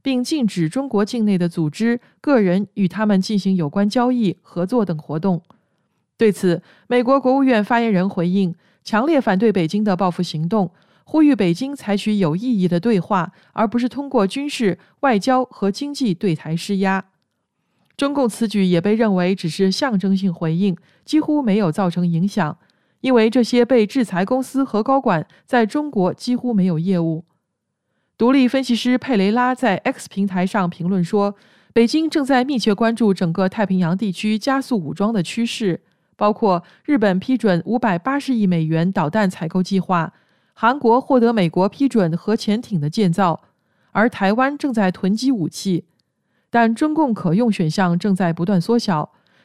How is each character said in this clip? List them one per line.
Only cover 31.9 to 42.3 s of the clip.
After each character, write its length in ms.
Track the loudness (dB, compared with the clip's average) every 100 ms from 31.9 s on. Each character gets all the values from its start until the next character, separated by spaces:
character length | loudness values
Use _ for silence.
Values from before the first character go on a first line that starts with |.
| 2 -2
正 120 | -2
在 220 | 0 0
密 140 | 2 0
切 160 | 0
关 200 | 0 0
注 200 | 2 0
整 180 | 2 -2
个 160 | 0 -2
太 160 | 0
平 140 | -2 0
洋 180 | 0 0
地 160 | -4
区 260 | -4 -2 -2
加 220 | -2 -2
速 180 | -2 -4
武 140 | -4
装 180 | -4 -2
的 80 | -2
趋 240 | -4 -4 -4
势， 340 | -2 -2 -4 -8 _ _ _
包 140 | 0
括 320 | 2 0 0 -2 _
日 140 | -2 2
本 200 | 2 0
批 200 | 0 0
准 240 | 2 0
五 140 | 0 -2
百 200 | 0 -2
八 220 | -2 -4
十 140 | -2
亿 120 | 0 2
美 200 | 0 0
元 260 | 0 0
导 160 | 0 0
弹 220 | 0 -2
采 180 | -2 -4
购 140 | -4
计 180 | -2 -2
划， 320 | 0 -2 -2 -10 _ _ _
韩 260 | _ 0 2
国 220 | 2 2
获 180 | 2 2
得 140 | 4
美 160 | 2 0
国 180 | 2 0
批 220 | 0 0
准 260 | 2 0
核 220 | -2 -2